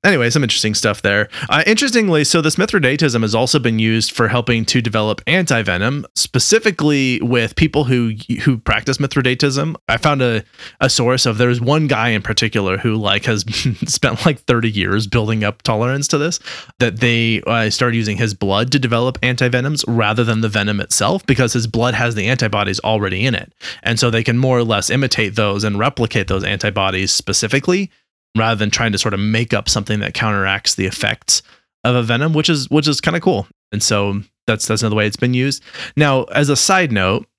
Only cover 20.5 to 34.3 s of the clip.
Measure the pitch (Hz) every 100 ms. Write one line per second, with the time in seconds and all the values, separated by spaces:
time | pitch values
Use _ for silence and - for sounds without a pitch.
20.5 | 107 101 104 - - 101 190 - 135 123
21.5 | 127 113 113 120 110 120 107 101 127 113
22.5 | 104 101 95 - 110 101 92 123 113 -
23.5 | _ - - - 117 123 113 110 120 131
24.5 | 123 117 104 - 131 135 - 107 107 104
25.5 | 101 107 101 120 - 117 - 95 95 95
26.5 | 98 104 101 95 92 95 - - - 110
27.5 | 139 139 185 196 _ _ _ _ 110 110
28.5 | 113 107 - 117 101 117 101 104 113 117
29.5 | 107 - 110 101 107 104 - 110 101 95
30.5 | 98 - - 95 - 107 110 - - -
31.5 | _ _ _ 120 123 113 117 151 156 151
32.5 | 156 123 147 147 143 - 170 190 123 90
33.5 | _ _ 104 - 104 101 98 104